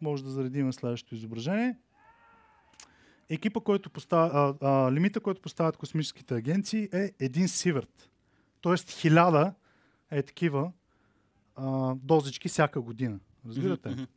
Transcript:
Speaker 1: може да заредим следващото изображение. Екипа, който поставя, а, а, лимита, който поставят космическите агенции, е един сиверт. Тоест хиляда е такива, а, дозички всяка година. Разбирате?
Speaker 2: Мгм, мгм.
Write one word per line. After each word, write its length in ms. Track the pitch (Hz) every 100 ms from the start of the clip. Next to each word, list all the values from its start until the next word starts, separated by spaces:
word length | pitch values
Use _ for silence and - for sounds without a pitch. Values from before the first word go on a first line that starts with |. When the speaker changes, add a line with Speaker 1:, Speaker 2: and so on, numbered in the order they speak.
Speaker 1:
може 220 | 156 143
да 60 | 135
заредим 440 | 135 127 139 131
следващото 420 | 127 120 120 - 113
изображение. 600 | 113 113 127 208 247 - _ _ _ _ _ _ _ _ _ _ - _ _ _ -
Екипа, 300 | 160 214 226
който 300 | - 202 -
поставя, 680 | - - 170 165 143 143 143
а, 60 | 139 135 131
а, 40 |
лимита, 280 | 143 196 214
който 220 | 202 185
поставят 360 | - - 160 -
космическите 580 | 151 156 151 - - 120
агенции, 540 | 120 190 196 220 208
е 180 | 180 196 -
един 280 | 131 143 185
сиверт. 640 | - 180 139 - _ - _ _ _ _ _
Тоест 280 | 175 180 -
хиляда 600 | - 165 160 175 151 180 - _ _ _ _ _
е 120 | 143
такива, 480 | 139 - 170 139 170 - _ _ _ _ _ _ _ -
а, 400 | 135 135 131 131
дозички 520 | 135 160 135 - 175
всяка 320 | - - 143
година. 380 | 117 113 123 98 _ _ 113
Разбирате? 420 | 123 165 110 -
Speaker 2:
Мгм, 80 | 127
мгм. 80 | 127